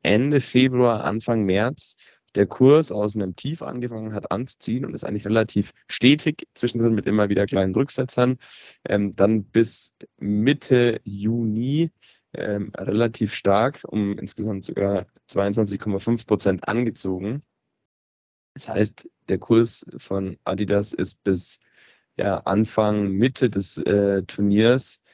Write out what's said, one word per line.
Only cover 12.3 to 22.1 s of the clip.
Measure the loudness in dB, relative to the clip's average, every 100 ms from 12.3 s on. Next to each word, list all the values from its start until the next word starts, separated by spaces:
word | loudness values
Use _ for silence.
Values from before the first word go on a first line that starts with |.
ähm, | -8 -4 -4 -6 -8
relativ | -2 0 0 0 -4
stark, | 0 2 2 2 -2
um | -6 -4 -2 -4
insgesamt | -8 -8 -6 -6 -6
sogar | -2 0 0 -4 _ -8
zweiundzwanzig | -2 0 0 -2 -2
Komma | -4 -4
fünf | -2 -4 0
Prozent | 0 2 -2 -2
angezogen. | -2 -2 -4 -6 -6 -6 -8 -12 _ _ _ _ _ _ _ _ _ _
Das | -16 -6
heißt, | -2 -2 -2 -20 _ -4
der | -4
Kurs | 2 4 4 -2 -14 -18
von | -8 -6 -6 -6
Adidas | -6 -4 0 0 0
ist | -4 -6 -4
bis, | 0 0 -2 -12 _ _ _ _ _